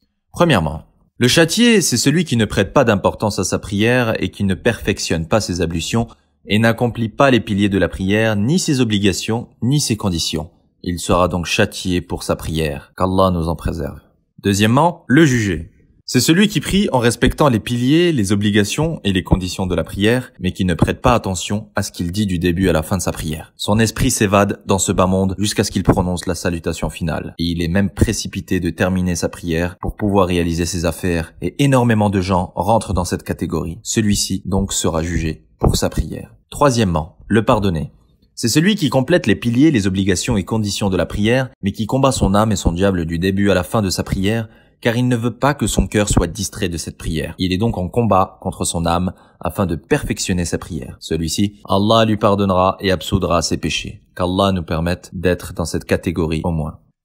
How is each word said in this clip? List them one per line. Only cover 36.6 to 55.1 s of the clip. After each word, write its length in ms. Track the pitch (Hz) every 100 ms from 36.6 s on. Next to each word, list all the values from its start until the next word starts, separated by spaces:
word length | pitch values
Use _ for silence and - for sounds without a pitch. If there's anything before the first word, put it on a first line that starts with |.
| 147 117 101 80 78 - -
le 180 | 107 107
pardonner. 460 | 110 101 80 71 - _ _ _
C'est 140 | - 117
celui 260 | 151 185
qui 160 | 214 143
complète 360 | 135 127 - -
les 100 | 123
piliers, 340 | 120 117 160
les 160 | 127 98
obligations 500 | 95 98 90 - 110
et 80 |
conditions 460 | 87 110 104 - 101
de 80 | 90
la 80 | 82
prière, 420 | 110 104 127 131 -
mais 100 | 101
qui 140 | - 107
combat 260 | 131 135
son 220 | 127 98
âme 180 | 101 110
et 40 | 95
son 160 | -
diable 340 | 85 98 92 82
du 120 | 85
début 320 | 95 98 101
à 40 |
la 80 | 90
fin 180 | 90 117
de 80 | 95
sa 140 | 87
prière, 460 | - 98 98 113 107 - _ _
car 160 | 123 117
il 120 | 123
ne 80 | 120
veut 220 | 117 104
pas 160 | 135
que 120 | 147 107
son 200 | - 98
cœur 240 | 107 101
soit 160 | - 85
distrait 420 | - 92 107 92
de 80 | 82
cette 220 | - -
prière. 360 | - 78 69 -
Il 160 | 90
est 40 | 92
donc 200 | 117 107
en 100 | 87
combat 500 | 120 113 95 95 -
contre 240 | 92 - 92
son 180 | 85
âme 300 | 85 85 90 - _ _
afin 240 | - -
de 120 | 92 80
perfectionner 680 | - 147 - 110 - 90
sa 140 | 85 85
prière. 400 | - 80 62 -
Celui-ci, 600 | - 82 82 - 101 - -
Allah 380 | 98 104 113
lui 140 | 110 107
pardonnera 580 | 107 101 98 90 92 -
et 100 | 95
absoudra 500 | 90 - 98 87 85
ses 160 | - 85
péchés. 460 | 80 - - - _
Qu'Allah 380 | - 90 92 98
nous 120 | 95
permette 460 | 80 80 85 87 -